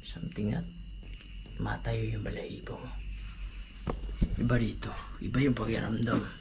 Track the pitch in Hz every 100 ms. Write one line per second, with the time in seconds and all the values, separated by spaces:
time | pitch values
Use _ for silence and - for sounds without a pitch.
0 | - - - - 107 170 - - - -
1 | - - - - - - 110 107 117 113
2 | 110 110 107 110 - - - - - -
3 | - - - - - - - - - -
4 | - - - - 120 120 110 - 104 -
5 | - - 98 127 139 120 110 113 107 113
6 | 117 110 95 -